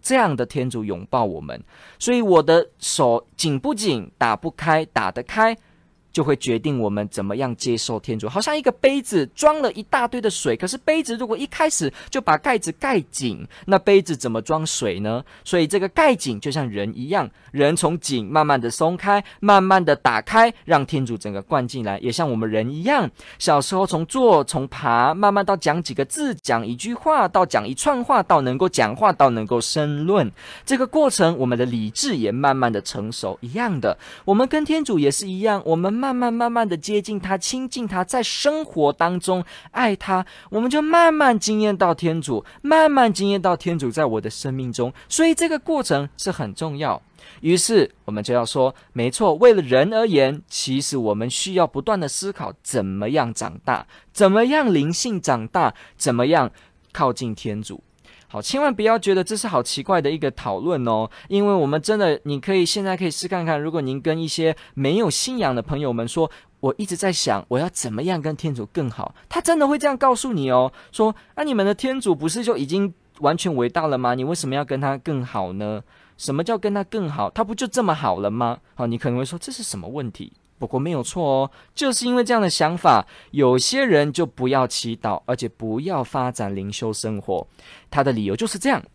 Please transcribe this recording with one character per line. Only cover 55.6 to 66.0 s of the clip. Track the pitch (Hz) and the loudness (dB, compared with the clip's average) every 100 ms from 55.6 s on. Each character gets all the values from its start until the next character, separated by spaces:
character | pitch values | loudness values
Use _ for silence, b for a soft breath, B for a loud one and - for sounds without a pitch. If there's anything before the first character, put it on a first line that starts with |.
| 135 B B B | 0 B B B
怎 | 139 120 | -2 2
么 | 127 | 4
样 | 165 123 b b b _ | 2 2 b b b _
靠 | - 139 | -2 -2
近 | 117 123 104 | -2 -6 -8
天 | 117 107 | -8 -8
主。 | 107 95 _ _ b b b | -10 -14 _ _ b b b
好， | - | -10
千 | - 269 | -4 0
万 | 294 | 0
不 | 208 | 2
要 | 214 226 | 2 2
觉 | 196 185 | 2 2
得 | |
这 | 180 214 | 2 -4
是 | 226 | -2
好 | 156 | 0
奇 | 120 - | 0 -6
怪 | 139 180 | 0 0
的 | 143 | 0
一 | 156 | -2
个 | 147 | -4
讨 | - - 95 | -4 -6 -4
论 | 147 156 120 | -2 -2 0
哦， | 110 110 B B | 0 -2 B B
因 | 196 202 | 0 2
为 | |
我 | 190 139 | 2 2
们 | 151 | 0
真 | 151 214 | 0 2
的， | 185 147 147 | 2 0 -2
你 | 143 | -6
可 | 156 | 0
以， | 190 | 2
现 | 170 208 196 | 2 0 -2
在 | 185 | -2
可 | |
以 | 180 | -4
试 | - 180 | -4 -6
看 | 185 | -4
看， | 165 151 | -2 -2
如 | 156 | -2
果 | 160 | -4
您 | 135 135 | -4 -4
跟 | 160 160 | -2 -2
一 | 160 | -4
些 | - 160 156 B - | 0 0 -2 B -4
没 | 139 185 | 0 2
有 | 208 | 2
信 | - - 254 | 0 -4 -2
仰 | 160 123 | -2 -2
的 | |
朋 | 113 147 | -4 -4
友 | 143 | -2
们 | 117 | -4